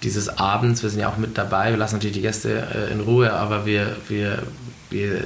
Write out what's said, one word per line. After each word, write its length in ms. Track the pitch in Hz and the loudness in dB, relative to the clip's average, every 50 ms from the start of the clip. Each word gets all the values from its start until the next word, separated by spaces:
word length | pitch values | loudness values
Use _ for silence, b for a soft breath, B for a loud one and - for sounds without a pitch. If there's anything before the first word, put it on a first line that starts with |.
| - | -4
dieses 340 | 110 101 104 95 - - - | -2 -2 -2 -2 -2 -2 0
Abends. 460 | 98 98 101 110 120 120 117 117 - | 0 2 2 4 4 2 2 2 0
Wir 60 | 107 | -2
sind 100 | 101 107 | -2 0
ja 80 | 104 101 | -2 -2
auch 80 | 101 | 0
mit 200 | 107 110 113 113 | -2 -4 -2 -2
dabei. 340 | - 101 101 98 95 98 113 | -4 -2 0 0 2 2 2
Wir 60 | 113 | 2
lassen 200 | 110 110 107 110 | 2 0 0 -2
natürlich 180 | 104 104 104 95 | -2 -2 -2 -2
die 60 | 98 95 | -2 -2
Gäste, 460 | 110 107 - - 113 110 110 - 120 113 113 107 107 | -2 -2 -2 -2 -2 -2 -2 -2 -4 -4 -4 -2 -2
äh, 40 | 113 | -2
in 80 | 107 | -2
Ruhe, 320 | 104 110 120 123 123 110 104 | 2 4 6 6 6 6 4
aber 340 | 85 107 104 107 104 101 | 2 0 0 0 0 2
wir, 300 | 104 104 104 104 107 113 107 - - | 2 2 2 2 0 -2 -6 -6 -4
wir, 360 | 107 104 104 101 101 - - - - - - - - - - - | -2 0 0 0 -2 -2 -4 -8 -10 -12 -14 -16 -16 -16 -12 -6
wir 340 | 98 101 101 101 98 90 - | -4 -2 -2 0 -2 -2 -2